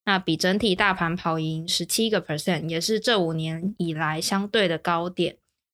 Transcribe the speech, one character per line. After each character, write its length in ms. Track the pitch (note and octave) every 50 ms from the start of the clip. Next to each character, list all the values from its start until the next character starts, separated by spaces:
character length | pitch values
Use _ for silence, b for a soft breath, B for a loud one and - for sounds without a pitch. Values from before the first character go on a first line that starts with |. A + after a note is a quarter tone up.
| -
那 120 | - G3 F#3
比 180 | F#3 - D#3+
整 220 | D#3 - F#3 F#3+ G#3
体 160 | A#3+ A3 F#3
大 220 | F#3 G#3+ G3+ F#3
盘 200 | F#3+ F3 E3 E3+
跑 220 | F3+ - E3+ D#3+ D#3+
赢 300 | D#3+ D#3 D#3+ D#3+ D#3+ F3
十 180 | - - F3
七 240 | - - - A3+ A3+
个 100 | G#3+ F#3
percent， 480 | E3 - D#3 D3+ - - F3+ D3+ D3+ D#3+
也 140 | E3 E3
是 180 | E3 - A3 G#3+
这 200 | G#3+ - A#3 G3+
五 140 | F3 D#3+ E3
年 420 | D#3+ D#3+ D#3+ D#3+ E3 E3+ G3 G#3+ -
以 160 | F3+ E3 D#3+
来 260 | D#3 D#3+ D#3 D#3 D#3+
相 280 | E3 - G3 G3 G3 G#3
对 200 | G3+ A3+ G3+ F3
的 120 | E3 D#3
高 280 | - F3+ E3+ E3 E3+ F3+
点。 300 | F3+ - F3 - - _ _ _ _ _ _ _